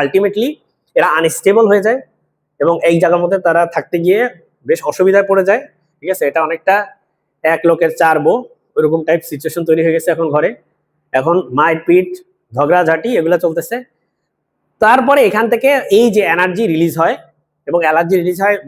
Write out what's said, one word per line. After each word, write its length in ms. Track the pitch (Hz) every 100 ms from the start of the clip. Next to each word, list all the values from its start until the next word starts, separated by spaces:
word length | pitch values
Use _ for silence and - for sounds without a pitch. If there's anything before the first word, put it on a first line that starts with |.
ultimately 460 | 143 190 202 208 262 302 _ _ _ 165
এরা 100 | 175 156
আনস্টেবল 460 | 165 - 190 214 214
হয়ে 120 | 202 208
যায়, 120 | 262 - _ _ _ _ _
এবং 120 | 151 170 170
এই 60 | 170
জায়গার 200 | 170 175
মধ্যে 160 | 175 190 180
তারা 140 | 165 170 165
থাকতে 220 | - 175 170
গিয়ে 140 | 202 240 - _ _ 127
বেশ 100 | 165 151
অসুবিধায় 360 | - 185 202 196
পড়ে 140 | 196 185
যায়, 120 | 233 - _ _ _
ঠিক 100 | 160
আছে? 100 | 185 143
এটা 100 | 160 156
অনেকটা 280 | 165 - 202 202 - _ _ _ _ 156
এক 80 | 165 165
লোকের 220 | 165 160 160
চার 160 | 165 156 147
বউ, 120 | 240 247 _ _ 151
ওরকম 220 | 156 165 156
টাইপ 140 | 165 -
সিচুয়েশন 300 | 143 156 170 160
তৈরি 140 | 160 165
হয়ে 100 | 160
গেছে 120 | 185 160
এখন 120 | 160 147
ঘরে। 140 | 175 240 _ _ _ _ _ 127
এখন 160 | 143 175 147 127
মারপিট, 500 | 160 165 170 180 180 - - _ _ 113
ঝগড়াঝাটি 540 | 147 180 160 160 233 220
এগুলো 180 | 160 175 170
চলতেছে। 300 | 160 170 240 247 _ _ _ _ _ _ _ _ _
তারপরে 360 | 220 254 247 277 220
এখান 160 | 208 226
থেকে 160 | 226 269 277 - 202
এই 80 | 240 208
যে 60 | 175
এনার্জি 300 | 170 185 180 220
রিলিজ 200 | 160 165 151
হয়, 140 | 175 277 - _ _ _ -
এবং 100 | 170 160
এনার্জি 240 | 156 170 180
রিলিজ 160 | 175 175
হয় 120 | 202 202